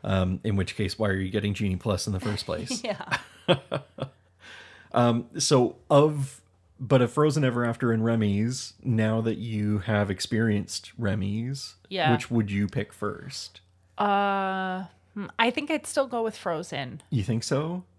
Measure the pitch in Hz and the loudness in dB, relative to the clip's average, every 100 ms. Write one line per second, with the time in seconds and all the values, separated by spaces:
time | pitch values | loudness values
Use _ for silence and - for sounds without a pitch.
0 | 101 95 92 92 113 98 92 - 98 - | 0 2 2 -2 -2 0 -2 -2 -4 -2
1 | 104 95 92 104 104 98 101 90 113 95 | -2 0 -2 -2 -2 -2 -2 -2 -2 -2
2 | - 98 214 101 - - - 262 240 - | -2 -4 -4 -4 -4 -6 -6 -6 -6 -8
3 | - - - - - 165 - 135 - - | -6 -6 -8 -10 0 0 0 -8 -8 -12
4 | 135 _ _ _ - - - - - - | -12 _ _ _ -20 -20 -20 -20 -2 4
5 | 120 117 - 170 - 139 120 - _ 143 | 4 4 -2 -4 4 4 4 0 _ 6
6 | 156 151 135 - _ _ _ _ 117 135 | 6 2 -6 -8 _ _ _ _ 2 4
7 | 120 - 151 147 135 120 120 113 120 113 | 6 4 4 4 2 2 0 0 2 2
8 | 113 113 107 101 113 127 - - - 113 | 4 4 4 2 0 -2 -10 -8 0 2
9 | 110 113 113 - 117 107 104 104 98 104 | 2 2 0 -2 -4 -2 0 0 2 2
10 | 101 95 - 113 113 104 - - - - | 2 -2 -2 2 2 2 -2 -10 -10 -4
11 | 110 107 98 107 120 139 - - _ 185 | -2 0 -2 -2 -4 -8 -12 -18 _ 0
12 | 156 120 - 117 104 98 101 131 104 - | 2 2 2 0 2 0 0 -2 -6 -6
13 | 104 - 135 - - - _ _ _ - | -6 -6 -12 -14 -14 -18 _ _ _ -4
14 | 208 202 202 196 190 190 190 185 185 _ | 0 2 0 0 -2 -4 -4 -6 -8 _
15 | _ 208 196 - 233 247 294 311 - - | _ -12 -10 -4 -4 -4 -4 -6 -2 -4
16 | 269 240 226 - 190 160 175 135 127 147 | -2 -4 -6 -6 -6 -6 -6 -8 -8 -12
17 | _ 123 98 113 - 139 156 180 - | _ -4 -2 -4 -2 -2 -2 -6 -10